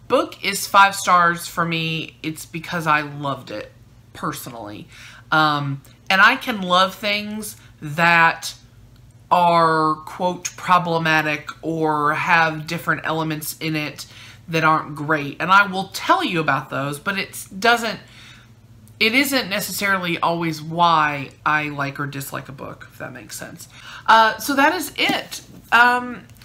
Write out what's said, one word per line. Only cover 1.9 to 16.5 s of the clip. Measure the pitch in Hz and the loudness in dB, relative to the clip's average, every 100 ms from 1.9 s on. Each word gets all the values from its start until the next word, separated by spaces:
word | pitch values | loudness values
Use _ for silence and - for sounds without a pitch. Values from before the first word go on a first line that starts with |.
| 160 - - | -4 -8 -10
it's | 156 156 - | -10 -10 -12
because | 170 - 175 156 | -12 -8 -4 0
I | 151 | 0
loved | 147 143 143 127 - | 0 -8 -6 -8 -10
it, | 107 - - - - - | -14 -14 -20 -20 -20 -20
personally. | - 170 139 - 120 104 104 - - - - - | -10 -8 -8 -12 -14 -14 -14 -18 -20 -20 -18 0
Um, | 160 156 147 143 139 - - - | 2 4 2 -4 -6 -10 -14 0
and | 190 | 6
I | 214 262 | 6 4
can | 262 214 | -4 -6
love | 180 180 190 | 2 4 4
things | - 214 208 208 214 202 - - - | 0 -4 -4 -6 -10 -12 -14 -20 -16
that | 151 151 170 170 165 - - - - - - - - - - | -10 0 4 6 4 2 -8 -14 -20 -20 -20 -20 -20 -14 0
are, | 180 175 170 160 160 156 156 - | 4 6 6 4 4 0 -2 -6
quote, | - 180 180 - - | -4 -4 -4 -10 -8
problematic | - 180 170 165 160 156 151 147 - - | 2 2 4 0 2 2 2 -4 -8 -10
or | 160 165 156 151 147 | -6 -2 0 2 0
have | 156 180 170 160 156 156 | 0 2 4 2 0 -6
different | 170 - 151 | -6 -4 -4
elements | - 160 160 151 151 - | -2 -2 -2 -4 -8 -8
in | 160 156 | -6 -4
it | 147 - - - - - - | -6 -10 -18 -18 -20 -20 -6
that | 165 | 0
aren't | 160 156 151 | 2 2 -2
great. | 151 147 156 143 - | -8 -2 -2 -2 -6
And | 160 | 4
I | 196 196 | 4 4
will | 185 185 | -2 -6
tell | - - 359 | -8 0 0
you | 302 170 | 2 -2
about | 151 | 0